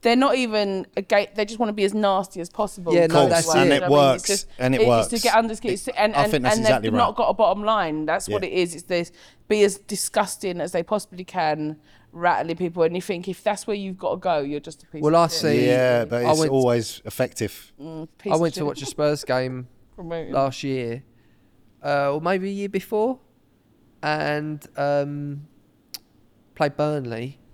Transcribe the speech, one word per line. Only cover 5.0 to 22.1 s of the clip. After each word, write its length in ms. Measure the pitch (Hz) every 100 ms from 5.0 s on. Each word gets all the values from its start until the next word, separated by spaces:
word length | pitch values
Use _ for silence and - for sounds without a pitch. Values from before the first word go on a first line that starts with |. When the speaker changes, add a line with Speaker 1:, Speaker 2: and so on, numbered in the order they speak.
| 107
Speaker 1:
it's 80 | 233
to 60 | 196
get 60 | 214
under 180 | 226 214
skin. 160 | -
It's 120 | 202 -
to, 120 | -
and, 160 | 208
Speaker 3:
I 100 | 214
Speaker 1:
and, 80 | 214
Speaker 3:
think 120 | 156
that's 140 | 123 220
Speaker 1:
and 80 | 220
Speaker 3:
exactly 240 | 220 220
Speaker 1:
they've 80 | 220
not 100 | 240
Speaker 3:
right. 60 | 226
Speaker 1:
got 120 | 233
a 40 | 190
bottom 280 | 208 196
line. 420 | 208 220 170 156 156
That's 220 | 175 -
what 160 | 202
Speaker 3:
Yeah. 60 | 180
Speaker 1:
it 40 |
is. 220 | 180 175 170
It's 80 |
this, 300 | - 175 175 - - _ _
be 160 | 214
as 140 | 208 185
disgusting 840 | - 202 - - 202 - 196 175
as 140 | 156
they 80 | 180
possibly 400 | 170 214 - 180
can, 540 | 185 185 160 151 151 156 _ _ _
rattling 440 | 165 175 151 160 165
people. 240 | 180 170
And 120 | 165 175
you 60 |
think 260 | 180 180 180
if 140 | 180
that's 240 | - 202 -
where 80 | 202
you've 240 | 190 185
gotta 180 | 180 185
go, 220 | 185 160
you're 200 | 139 147
just 220 | 147 156
a 60 | _
piece 160 | 156
Speaker 2:
Well, 120 | 147 165
Speaker 1:
of 60 |
Speaker 2:
I 60 | 165
Speaker 1:
shit. 120 | -
Speaker 2:
see. 260 | 156 - 123
Speaker 3:
Yeah, 380 | 127 127 120 117
but 200 | 120 120
Speaker 2:
I 60 |
Speaker 3:
it's 80 | 156
Speaker 2:
went 120 | 156
Speaker 3:
always 500 | 135 127 120 110 - 107
effective. 680 | - 127 - 107 - - _
Speaker 1:
Mm, 280 | 147 160 160 _
piece 140 | 202
Speaker 2:
I 40 | 160
Speaker 1:
of 60 |
Speaker 2:
went 140 | 165 180
to 60 |
Speaker 1:
shit. 40 | 147
Speaker 2:
watch 140 | -
a 40 | 135
Spurs 360 | - 151 147
game 440 | - 127 127 127 123 _ _ -
Speaker 1:
Promoting. 380 | 170 170 156
Speaker 2:
last 300 | 135 135 131
year, 400 | 139 131 117 117 - _ _ _ _ _ _ _ 147
uh, 280 | 143 143